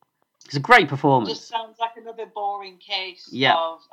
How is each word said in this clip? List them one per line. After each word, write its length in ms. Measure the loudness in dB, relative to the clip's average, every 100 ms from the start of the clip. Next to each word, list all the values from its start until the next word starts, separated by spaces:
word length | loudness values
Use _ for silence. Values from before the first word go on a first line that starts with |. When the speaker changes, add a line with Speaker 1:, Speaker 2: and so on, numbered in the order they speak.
| _ _ _ _ -8
Speaker 1:
It's 100 | -2
a 40 |
great 280 | 6 6 6
performance. 400 | 2 4 4 2
Speaker 2:
Just 160 | -6 -8
sounds 320 | -10 -10 -8
like 160 | -8 -8
another 280 | -16 -14 -14
boring 520 | -8 -6 -8 -12 -18
case 520 | -10 -8 -8 -14 -12
Speaker 1:
Yeah. 240 | -2 0 2
Speaker 2:
of 240 | -2 -8 _